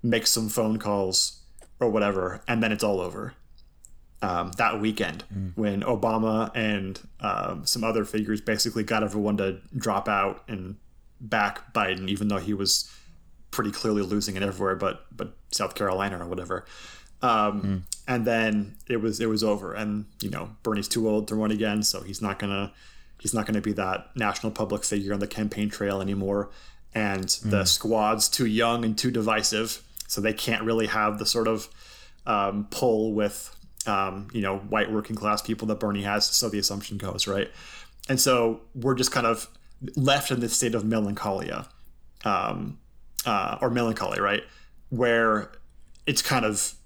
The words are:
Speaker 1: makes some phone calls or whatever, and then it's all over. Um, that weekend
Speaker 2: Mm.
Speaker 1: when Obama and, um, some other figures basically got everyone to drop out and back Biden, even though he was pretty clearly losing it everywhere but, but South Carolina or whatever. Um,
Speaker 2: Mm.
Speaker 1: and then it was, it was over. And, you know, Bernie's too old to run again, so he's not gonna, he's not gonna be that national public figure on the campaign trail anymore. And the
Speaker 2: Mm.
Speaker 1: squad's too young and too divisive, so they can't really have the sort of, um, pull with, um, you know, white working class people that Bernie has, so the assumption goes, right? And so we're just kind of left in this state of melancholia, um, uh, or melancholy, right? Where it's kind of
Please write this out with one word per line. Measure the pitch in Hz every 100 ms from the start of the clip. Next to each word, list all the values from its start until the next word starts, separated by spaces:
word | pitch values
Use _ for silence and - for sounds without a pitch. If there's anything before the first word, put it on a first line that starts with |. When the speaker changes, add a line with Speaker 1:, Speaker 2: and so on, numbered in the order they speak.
Speaker 1:
makes | 120 117 110
some | - 110
phone | 113 110 110
calls | 104 101 95 90 - - - - - -
or | 120
whatever, | 107 101 95 92 90 -
and | 113
then | 113
it's | 107
all | 107 95
over. | 90 95 107 - - - - - - - - -
Um, | 101 87 87 92
that | 113 104
weekend | 107 104 92 80 -
Speaker 2:
Mm. | 101 95 87
Speaker 1:
when | 107 98
Obama | 104 113 113 110 110 110 113 113
and, | 107 104 95 95 - -
um, | 104 98 - 90 -
some | 120
other | 110 110
figures | 101 110 107 104
basically | - 104 117 113
got | 104 110
everyone | 107 104 104 104
to | 95 92 - 135
drop | 110 98 -
out | 101 98 - -
and | 110 92 104 - - - -
back | 113 113 104 - -
Biden, | 117 98 95 95
even | 98 104
though | 101
he | 87
was | 101 98 - - - - - - - -
pretty | - 107
clearly | - 113 104
losing | 92 104 101 92
it |
everywhere | 98 95 98 95
but, | 95 - - -
but | - - -
South | - 98 -
Carolina | 101 92 98 90
or | 85
whatever. | 92 90 90 - - - - - -
Um, | 123 113 107 101
Speaker 2:
Mm. | 101 95 90 - -
Speaker 1:
and | 123 117
then | 113 113 107 101 - -
it | 117
was, | 110 104
it | 113
was | 107
over. | 107 101 92
And, | 101 107 104 104 -
you | 101
know, | - 98 110
Bernie's | 113 107 98
too | - 110
old | 107 107
to | 107
run | 107
again, | 107 110 104
so | 107 92
he's | 95 95
not | 107 95
gonna, | 104 98 101 - - - - -
he's | -
not | 113 104
gonna | 107
be | 104
that | 101 95 92 - -
national | 104 98 117
public | - 104 101
figure | - 104 98
on | 101
the | 101
campaign | - 107 104 104
trail | - 101 98
anymore. | 95 101 98 101 98 - - - -
And | 113 104 98 95 - 107
the | 104
Speaker 2:
Mm. | 92
Speaker 1:
squad's | - 107 110 107 110 -
too | - 120
young | 107 117 117
and | 113 107
too | 123
divisive, | 117 110 110 110 107 113 - - - -
so | -
they | 104
can't | 107 - 113
really | 110 113 107
have | 110 107 104
the | 107
sort | 120 110
of, | 110 - - - - - - -
um, | 104 98 101 104
pull | - 127 110 110
with, | 107 104 - - - - - -
um, | 101 98 95 104
you | 117
know, | 98 98
white | 101 107 104
working | 107 104 110
class | 104 104
people | - 110 110
that | 107
Bernie | 107 101
has, | 101 104 -
so | - 117
the | 104
assumption | 98 101 - 101
goes, | 98 98 -
right? | 98 - - - - - - -
And | 131
so | 139 127 117 113 -
we're | 131 127 123
just | 123
kind | 135 117
of | 113 - - - - 131 -
left | 135 139 -
in | 123
this | 117
state | - 123 113
of |
melancholia, | 107 113 104 101 104 95 85 - - - - - - - 110
um, | 95 107 - - 143 - - - - -
uh, | 104 95 -
or | 123
melancholy, | 120 117 107 95 -
right? | 98 104 - - - - -
Where | 113 120 117 113 107 101 - - - - - -
it's | 147
kind | - 131 110
of | 104 - -